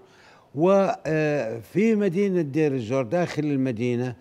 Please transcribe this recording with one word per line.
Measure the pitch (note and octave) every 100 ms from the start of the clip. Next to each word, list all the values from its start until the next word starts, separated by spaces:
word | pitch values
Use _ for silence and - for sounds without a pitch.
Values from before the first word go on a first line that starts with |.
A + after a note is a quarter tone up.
| - - - - _ C3+
وفي | F3+ G3 F#3 - D3 D#3 D3+ D3 A2 A#2 - D#3+ A3+ G#3+
مدينة | G3+ E3+ G3+ F3+
دير | D3 C#3+ D3+
الزور | C3+ G#2+ C3+
داخل | A2+ B2 C3 D3+
المدينة | D3+ C#3 C3 A2 B2 A#2+ B2+ A#2+